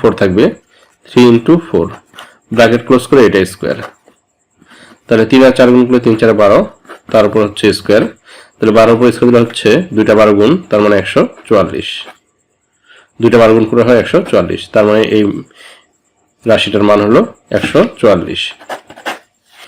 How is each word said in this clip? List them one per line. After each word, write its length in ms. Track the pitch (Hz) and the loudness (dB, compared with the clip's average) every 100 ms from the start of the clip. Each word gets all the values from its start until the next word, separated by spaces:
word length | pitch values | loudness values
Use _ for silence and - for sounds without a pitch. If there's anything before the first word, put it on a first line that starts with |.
ফোর 120 | 113 95 | -2 0
থাকবে, 240 | 98 92 175 - _ _ _ _ _ | -2 0 -2 -4 _ _ _ _ _
থ্রি 120 | 123 123 | 2 4
ইনটু 220 | 117 127 170 | 2 2 -2
ফোর, 220 | - 87 82 - _ - - _ _ | -2 -4 -4 -10 _ -20 -20 _ _
ব্র্যাকেট 280 | 113 113 120 - | 0 0 0 0
ক্লোজ 160 | 127 - | -2 2
করে 100 | 139 104 | 2 2
এটা 100 | 104 90 | 0 -4
স্কয়ার, 260 | - - - - _ _ _ _ _ _ _ _ _ - _ | -6 -10 -10 -12 _ _ _ _ _ _ _ _ _ -20 _
তাহলে 200 | - 113 110 | -2 0 2
তিন 100 | 131 131 | 2 4
আর 60 | 127 | 4
চার 100 | 123 | 2
গুণ 120 | 123 123 | 2 2
করলে 140 | 123 120 | 0 0
তিন 80 | 110 | 0
চার 100 | 113 104 | 0 2
বারো, 160 | 101 131 208 - - - - | 2 2 -2 -10 -20 -20 -4
তার 140 | 110 104 | 0 0
উপর 140 | 110 104 | 0 -4
হচ্ছে 200 | - 107 - | -2 -2 -2
স্কয়ার, 240 | - 107 233 - _ - _ | -2 -2 -2 -8 _ -20 _
তাহলে 180 | _ 110 110 | _ 0 2
বারো 120 | 113 117 | 4 4
উপর 80 | 123 | 0
স্কয়ার 140 | 113 123 | 0 0
দিলে 100 | 120 | 2
হচ্ছে 260 | 117 - 110 139 185 110 | 0 -2 -2 -2 -2 -2
দুইটা 160 | 110 107 | 0 2
বারো 120 | 107 101 | 2 2
গুণ, 120 | 110 180 - | 0 -2 -2
তার 120 | 107 | -2
মানে 100 | 104 101 | 0 -2
একশো 180 | 92 143 240 - | -2 -4 -4 -8
চুয়াল্লিশ, 460 | - 104 85 67 - - - - _ _ _ _ _ _ _ _ _ - | -2 -2 0 -6 -12 -14 -16 -20 _ _ _ _ _ _ _ _ _ -4
দুইটা 180 | 113 117 | 0 2
বারো 100 | 113 | 4
গুণ 100 | 113 110 | 2 0
করে 120 | 120 113 | 0 2
হয় 120 | 117 | 0
একশো 180 | - 170 190 | 0 -4 -2
চুয়াল্লিশ, 320 | 107 85 92 - | -2 -2 -8 -4
তার 100 | 113 104 | -2 0
মানে 120 | 107 - 107 | 0 0 -2
এই 60 | 101 92 - _ - _ _ _ _ _ _ _ | -2 -6 -14 _ -20 _ _ _ _ _ _ _
রাশিটার 400 | 113 107 104 104 104 | -2 -2 -2 -2 0
মান 100 | 104 104 | 0 2
হলো 140 | 139 233 - _ 101 | 0 0 -8 _ -6
একশো 240 | - 147 233 - | -2 -2 -2 -2
চুয়াল্লিশ। 440 | 113 90 - - - - - - - - - - _ _ _ _ | 0 0 -4 -10 -12 -14 -20 -20 -20 -18 -16 -16 _ _ _ _